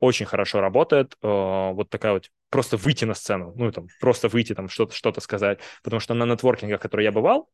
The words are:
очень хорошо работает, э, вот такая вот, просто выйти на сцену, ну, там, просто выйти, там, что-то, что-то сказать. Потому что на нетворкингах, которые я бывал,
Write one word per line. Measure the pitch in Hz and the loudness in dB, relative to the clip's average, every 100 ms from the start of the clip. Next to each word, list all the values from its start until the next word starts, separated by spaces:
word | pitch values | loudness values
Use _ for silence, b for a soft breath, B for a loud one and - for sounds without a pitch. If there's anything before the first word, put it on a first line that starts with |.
очень | 123 - 101 | 2 2 -2
хорошо | 98 98 104 | -2 0 0
работает, | 98 120 165 143 127 - | 2 2 4 4 2 -2
э, | 107 | -2
вот | 101 95 95 95 95 101 | 0 0 0 -2 -4 -6
такая | - 107 | -2 0
вот, | 98 - _ - | 0 -2 _ -2
просто | 135 123 110 | 0 0 0
выйти | 139 131 | 0 0
на | 113 | -2
сцену, | 101 - 98 87 117 | -4 -4 -4 -6 -4
ну, | 117 | -4
там, | - 87 - | -4 -12 -2
просто | 127 120 113 | 2 2 2
выйти, | 117 107 | 0 -2
там, | 98 95 | -4 -6
что-то, | - 110 | -2 -2
что-то | - 113 - | -2 -4 -4
сказать. | - 101 101 98 B B | -6 -2 0 -2 B B
Потому | - 113 | -6 -6
что | - | -2
на | 120 | -2
нетворкингах, | 120 117 127 110 104 101 | 0 2 2 0 -2 -4
которые | - 104 107 | -4 0 2
я | |
бывал, | 107 151 277 - | 4 4 2 0